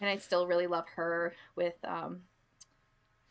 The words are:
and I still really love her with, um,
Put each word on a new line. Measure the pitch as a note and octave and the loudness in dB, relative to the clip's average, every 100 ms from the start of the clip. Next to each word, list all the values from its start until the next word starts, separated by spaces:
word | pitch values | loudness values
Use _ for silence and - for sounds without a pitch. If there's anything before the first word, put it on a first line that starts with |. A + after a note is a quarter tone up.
and | G3+ | 0
I | G3 | 0
still | - F3+ F3+ | 2 2 4
really | F3 F3 | 2 2
love | E3+ - - | 0 -2 -4
her | E3 E3+ E3+ - - - | -2 0 -2 -4 -12 -2
with, | F3 E3+ | -2 -2
um, | - E3+ D#3+ F3+ F3+ _ _ _ - _ _ _ _ _ _ | -6 -6 -6 -10 -14 _ _ _ -20 _ _ _ _ _ _